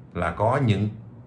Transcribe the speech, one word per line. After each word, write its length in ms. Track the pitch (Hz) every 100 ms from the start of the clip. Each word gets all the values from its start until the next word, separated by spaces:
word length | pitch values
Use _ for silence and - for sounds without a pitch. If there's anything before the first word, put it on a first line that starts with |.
| -
là 180 | 87 87
có 280 | 87 107 135 127
những 240 | 95 107 - - -